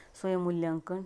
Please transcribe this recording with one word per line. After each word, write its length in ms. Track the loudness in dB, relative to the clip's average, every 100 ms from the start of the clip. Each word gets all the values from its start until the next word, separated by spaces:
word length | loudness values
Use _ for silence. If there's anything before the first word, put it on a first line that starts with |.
| -20 -6
स्वयंमूल्यांकन, 840 | 0 2 2 2 0 0 -4 -6